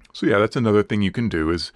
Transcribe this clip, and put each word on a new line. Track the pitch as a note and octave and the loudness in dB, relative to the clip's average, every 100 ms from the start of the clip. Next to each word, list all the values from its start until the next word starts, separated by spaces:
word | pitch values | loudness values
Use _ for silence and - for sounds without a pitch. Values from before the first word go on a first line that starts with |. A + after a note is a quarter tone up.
| _ | _
So | - | -4
yeah, | F3 G2+ | 0 2
that's | G#2+ C3 | 2 0
another | A2+ G#2 | 2 2
thing | - G#2 | 2 0
you | G2 | -2
can | B2 A2+ | -2 -4
do | F2+ D#2 | -2 -2
is | E2+ - | -2 -6